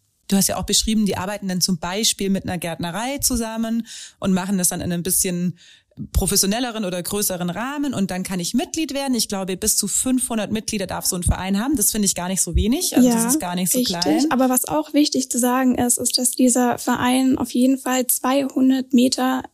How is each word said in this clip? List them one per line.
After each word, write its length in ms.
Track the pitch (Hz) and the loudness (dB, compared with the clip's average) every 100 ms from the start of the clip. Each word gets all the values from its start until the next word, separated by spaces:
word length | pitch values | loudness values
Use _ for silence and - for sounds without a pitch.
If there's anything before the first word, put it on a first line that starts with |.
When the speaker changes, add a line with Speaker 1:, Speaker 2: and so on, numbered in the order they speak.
| _ _ - | _ _ -2
Speaker 1:
Du 80 | 196 | 0
hast 100 | 185 | 2
ja 80 | 190 | -2
auch 100 | 175 | 0
beschrieben, 400 | 202 220 220 196 | 0 2 2 2
die 120 | - | 0
arbeiten 320 | 185 202 190 | -4 -6 -4
dann 100 | 180 | -2
zum 200 | 190 180 | 0 -2
Beispiel 500 | 175 202 226 - 190 | -4 -2 -2 -2 0
mit 140 | 190 | 0
einer 140 | - 175 | -2 -6
Gärtnerei 600 | 175 160 170 180 247 277 | -6 -6 -6 -6 -6 -2
zusammen 680 | - 240 220 226 226 233 226 - - _ | -2 -2 -4 -6 -4 -4 -6 -14 -18 _
und 120 | 196 | -2
machen 260 | 185 185 190 | 0 0 -2
das 120 | 180 | -2
dann 100 | 175 | -2
in 100 | 180 | -4
einem 120 | 175 | -4
bisschen 560 | 180 - 185 175 180 - - - _ - - | -2 -2 -2 0 -2 -4 -18 -20 _ -14 -4
professionelleren 720 | - 190 202 - 226 247 220 185 | -2 0 2 0 0 -2 -4 -4
oder 180 | 180 | -4
größeren 460 | 170 202 202 180 175 | -4 -4 -4 -4 -4
Rahmen 440 | 180 254 294 285 | -4 -6 -4 -4
und 160 | 196 196 | -2 -2
dann 140 | 185 | -4
kann 160 | 185 185 | -6 -6
ich 140 | 175 | -2
Mitglied 400 | 240 349 320 285 | -2 -2 -4 -4
werden. 220 | 269 277 233 | -4 -2 -2
Ich 120 | - | -2
glaube, 300 | 196 190 185 | -4 -4 -2
bis 180 | 214 - | -2 -2
zu 120 | 202 | -2
fünfhundert 640 | - 262 254 - 220 196 | -2 0 0 0 -4 -2
Mitglieder 360 | 214 - 214 185 | -4 -4 -6 -6
darf 180 | 170 - | -4 -4
so 120 | 185 | -2
ein 60 | |
Verein 360 | - - 190 202 | -2 -2 0 -2
haben. 160 | 254 294 | 0 0
Das 160 | - | 0
finde 140 | 220 190 | 0 -2
ich 100 | - | -2
gar 140 | 180 | -4
nicht 120 | 190 | -2
so 140 | 180 165 | 0 2
wenig. 400 | 202 311 - - | 2 0 0 4
Also 140 | 247 | 4
Speaker 2:
Ja, 60 | 233 | 4
Speaker 1:
das 180 | 233 | 0
ist 60 | 302 | 0
gar 160 | 175 180 | -2 -2
nicht 160 | 185 | 0
so 80 | 254 | 0
Speaker 2:
richtig. 200 | 247 175 | 0 0
Speaker 1:
klein. 320 | 285 311 311 | 2 2 4
Speaker 2:
Aber 160 | 254 254 | 4 4
was 160 | 254 - | 2 0
auch 280 | 302 - | -2 2
wichtig 360 | 294 294 262 - | 2 4 2 -2
zu 100 | 240 | 0
sagen 380 | 247 254 254 240 | 2 4 2 2
ist, 200 | 247 - | 2 0
ist, 200 | 247 - | 0 0
dass 140 | 247 | 0
dieser 460 | - 254 247 240 - | 4 4 6 2 0
Verein 580 | - 240 247 254 262 - | -2 0 2 4 4 2
auf 140 | 233 | 0
jeden 260 | 240 262 269 | 2 4 2
Fall 300 | 254 254 247 | 0 0 0
zweihundert 840 | - 247 277 269 - 262 262 254 | 0 2 0 0 2 4 4 4
Meter 500 | 233 254 254 254 254 - | 4 4 2 0 -2 -6